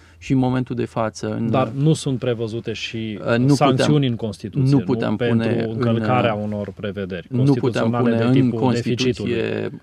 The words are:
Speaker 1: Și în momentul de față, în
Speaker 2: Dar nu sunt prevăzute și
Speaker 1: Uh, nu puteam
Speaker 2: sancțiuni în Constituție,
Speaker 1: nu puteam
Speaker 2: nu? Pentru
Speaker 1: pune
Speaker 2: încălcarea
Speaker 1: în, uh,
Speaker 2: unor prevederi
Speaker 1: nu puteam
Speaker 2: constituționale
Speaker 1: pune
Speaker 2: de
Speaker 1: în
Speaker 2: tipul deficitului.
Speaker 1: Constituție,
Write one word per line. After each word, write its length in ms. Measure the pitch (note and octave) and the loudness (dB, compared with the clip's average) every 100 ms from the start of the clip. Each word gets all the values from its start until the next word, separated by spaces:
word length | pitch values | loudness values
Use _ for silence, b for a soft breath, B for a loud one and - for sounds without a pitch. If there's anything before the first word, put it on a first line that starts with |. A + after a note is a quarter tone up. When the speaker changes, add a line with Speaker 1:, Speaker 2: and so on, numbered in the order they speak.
| b b | b b
Speaker 1:
Și 140 | - | -2
în 60 | C3 | 2
momentul 380 | B2+ B2+ B2+ A#2 | 2 0 -2 -4
de 80 | |
față, 500 | A#2 - A2 - A2 | -4 -2 -4 -4 -6
în 160 | A2 A#2 | -4 0
Speaker 2:
Dar 180 | C3 B2+ | 0 0
nu 240 | C3+ D3 | 0 2
sunt 260 | D#3 D3 B2+ | 2 0 -2
prevăzute 540 | B2 A#2 A2+ A2+ A#2 | -2 -2 -4 -6 -8
și 460 | G#2+ - A2+ A2 G#2 | -8 -8 -8 -8 -6
Speaker 1:
Uh, 60 | |
nu 220 | - A#2 C3 | -2 2 4
puteam 80 | |
Speaker 2:
sancțiuni 520 | C#3+ C#3+ C3 B2 D3 C3+ | 4 4 4 4 4 2
în 100 | A#2 | -2
Constituție, 600 | A2+ F#2+ A2 C3+ C3 C#3 | -4 -6 -6 0 4 4
Speaker 1:
nu 40 | |
puteam 280 | F2+ A#2 A#2 | 2 -2 0
Speaker 2:
nu? 60 | G#2+ | 0
Pentru 320 | A#2+ A#2 A2+ | 2 2 2
Speaker 1:
pune 140 | A2+ | 0
Speaker 2:
încălcarea 680 | A2+ A2 A#2+ A2+ A2 B2+ A#2+ | -2 -2 0 0 2 2 2
Speaker 1:
în, 60 | G#2 | 0
uh, 60 | |
Speaker 2:
unor 280 | G#2 G#2 G2+ | -4 -6 -6
prevederi 540 | F#2+ G2+ G2 F#2+ F2+ - | -8 -8 -6 -6 -8 -4
Speaker 1:
nu 220 | B2 C3+ | 2 2
puteam 360 | C3 B2+ A#2 A#2 | 2 0 0 0
Speaker 2:
constituționale 140 | A#2+ | 0
Speaker 1:
pune 120 | A#2+ A2+ | 2 2
Speaker 2:
de 80 | |
Speaker 1:
în 80 | A#2 | 2
Speaker 2:
tipul 400 | C3 B2+ A2+ B2+ | 4 2 2 0
deficitului. 600 | A#2+ A2+ A#2+ B2+ A#2+ A2 | 0 -2 -2 0 -2 -2
Speaker 1:
Constituție, 380 | A2+ A2 A2 A2 - | -2 -2 -4 -6 -8